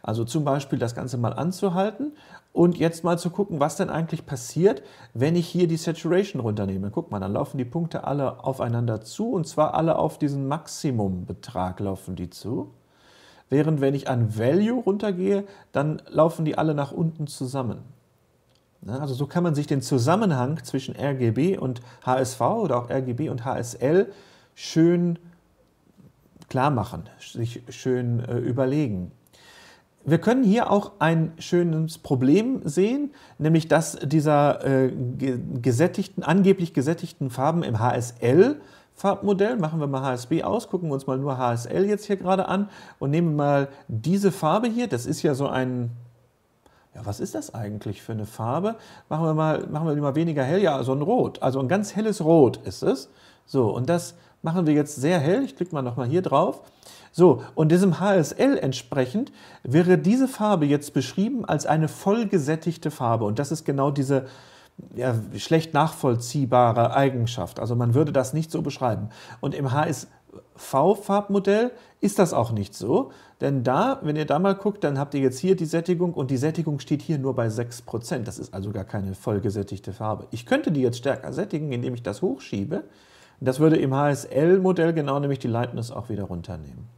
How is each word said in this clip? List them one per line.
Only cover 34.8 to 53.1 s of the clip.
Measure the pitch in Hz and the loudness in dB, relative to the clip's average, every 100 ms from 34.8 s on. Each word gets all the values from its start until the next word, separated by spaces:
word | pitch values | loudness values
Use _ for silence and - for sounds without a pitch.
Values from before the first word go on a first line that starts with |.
| 131 | 2
ge-, | - 123 - 131 123 - 131 | 0 -6 -4 -4 -4 -6 -2
gesättigten, | 127 117 180 180 190 - | 0 2 2 0 -6 -6
angeblich | 147 180 190 190 170 | 0 4 4 2 -2
gesättigten | - 135 170 165 - 135 | -2 -2 -4 -8 -8 -8
Farben | 120 139 170 | -2 0 0
im | - 110 | -2 0
H | 120 | 0
S | 127 117 - | 0 -4 -2
L | 117 147 233 302 - - _ | 4 6 6 2 -10 -20 _
Farbmodell, | - 196 190 202 196 202 247 | -4 -2 0 0 2 2 0
machen | 156 160 | -2 -2
wir | 143 | -2
mal | 135 | -2
H | 135 | -2
S | 123 120 | -4 -2
B | 165 | -2
aus, | - 240 - | 0 -2 -2
gucken | 185 165 | -6 -2
wir | |
uns | 135 135 | -4 -2
mal | 131 | -2
nur | 143 127 | -2 0
H | 123 | 0
S | 117 120 | -2 -2
L | - 202 | 0 0
jetzt | 208 - | 0 -2
hier | 196 | -4
gerade | 180 190 - | 0 0 0
an | 196 202 - - - | -2 -4 -8 -20 -6
und | 139 | 0
nehmen | 156 170 147 | 2 2 2
mal | 143 143 139 - - | 4 2 2 -6 -8
diese | 113 131 196 196 | -6 0 2 2
Farbe | - 156 190 240 | 2 0 2 0
hier, | 226 247 | -2 -2
das | 120 120 | -4 -4
ist | 156 | 0
ja | 165 | 0
so | 135 139 | 0 0
ein, | 127 127 127 117 - - _ _ _ _ _ _ _ _ 101 | 0 -2 -2 -6 -8 -18 _ _ _ _ _ _ _ _ -12
ja, | - | -10
was | 104 | -8
ist | 196 320 | -6 -8
das | 294 | -10
eigentlich | - 104 104 110 101 | -10 -8 -8 -8 -10
für | - | -8
eine | 113 104 | -8 -8
Farbe? | - 113 143 202 226 - - _ | -6 -4 -2 -2 -6 -16 -20 _
Machen | 156 | -2
wir | 160 | 0
mal, | 156 156 151 - | 2 2 0 -4
machen | 151 160 | -4 -2
wir | |
die | 147 | 0
mal | 143 139 | 0 0
weniger | 165 147 | 0 0
hell, | 131 185 | 0 2
ja, | 185 135 | 2 2
so | 127 | 0
ein | 135 | 0
Rot, | 151 240 131 - | 2 0 0 0
also | 135 135 | -2 0
ein | 127 | 0
ganz | 196 208 | 0 0
helles | 202 220 196 | -2 -2 0
Rot | 156 165 123 - | 4 8 6 4
ist | - - | -12 -4
es. | 143 208 - | -2 -2 -6